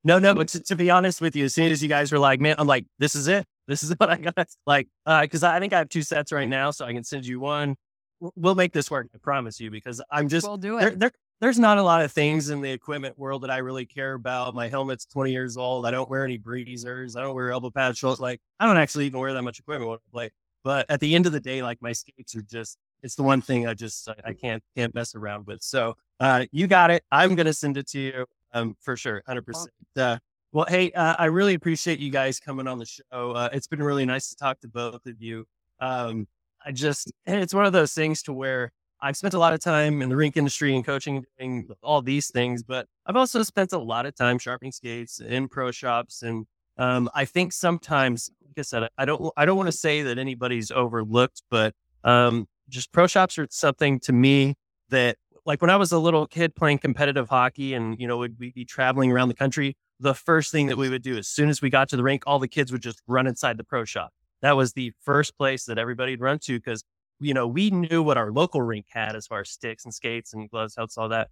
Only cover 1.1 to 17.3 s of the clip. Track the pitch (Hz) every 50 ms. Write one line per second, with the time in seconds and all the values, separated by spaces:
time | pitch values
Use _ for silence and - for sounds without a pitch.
1.1 | 170 - 165 160 139 147 139 131 - 165 165 165 160 143 151 147 151 143 147 143
2.1 | 151 143 143 139 135 131 143 151 151 - 151 143 135 127 101 _ _ - 139 147
3.1 | - 147 135 156 190 202 180 _ _ _ _ - 139 143 - 147 175 - 226 175
4.1 | 170 170 156 170 180 - 175 _ - _ _ 143 143 139 131 _ _ _ _ 151
5.1 | 160 156 151 147 - 156 160 175 160 180 196 202 196 175 156 139 - 165 147 -
6.1 | 160 147 147 - 160 143 139 135 135 135 135 147 147 - 139 120 117 120 117 -
7.1 | 147 139 127 123 123 123 131 143 147 147 147 143 135 _ _ _ _ _ _ _
8.1 | _ _ 170 175 _ 180 165 185 190 185 180 175 - 151 139 - 151 135 117 -
9.1 | _ 107 _ 147 139 135 120 113 104 - 117 107 107 110 _ 127 117 117 - _
10.1 | 143 147 147 143 151 165 165 202 208 196 185 202 220 233 208 - - 185 220 254
11.1 | _ _ _ _ _ _ 214 262 247 233 233 214 208 202 196 175 165 165 156 139
12.1 | - 156 147 147 156 156 143 143 147 143 139 135 131 123 _ - 147 147 135 135
13.1 | - 139 139 135 139 131 127 131 131 131 127 127 131 131 123 _ _ 143 135 135
14.1 | 135 123 110 127 127 127 123 127 117 120 117 117 131 135 135 135 131 123 - _
15.1 | _ 139 135 131 131 127 131 123 113 123 127 127 127 127 120 117 123 127 131 -
16.1 | 131 135 135 131 123 113 107 113 120 127 120 120 127 117 117 123 127 127 127 123
17.1 | 110 120 131 139